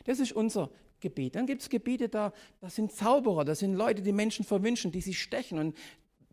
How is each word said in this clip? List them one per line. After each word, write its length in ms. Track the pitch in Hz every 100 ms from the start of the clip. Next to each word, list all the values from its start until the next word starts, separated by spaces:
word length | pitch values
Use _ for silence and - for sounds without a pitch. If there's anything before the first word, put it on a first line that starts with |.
Das 140 | - 262
ist 140 | 240
unser 380 | 220 220 208 139 - - _
Gebiet. 340 | 180 - 131
Dann 120 | 208 254
gibt's 220 | 277 -
Gebiete, 400 | 233 247 247 233
da, 240 | 214 208 - - _
da 100 | 185
sind 220 | - 214
Zauberer, 520 | - 214 277 240 160
da 120 | 143 151
sind 180 | 196
Leute, 280 | 190 233 208
die 100 | 196
Menschen 320 | 202 214 -
verwünschen, 480 | 196 196 220 240 175
die 80 | 180
sie 140 | 190
stechen 440 | 175 - - - 160
und 180 | 156 - - - _ _ _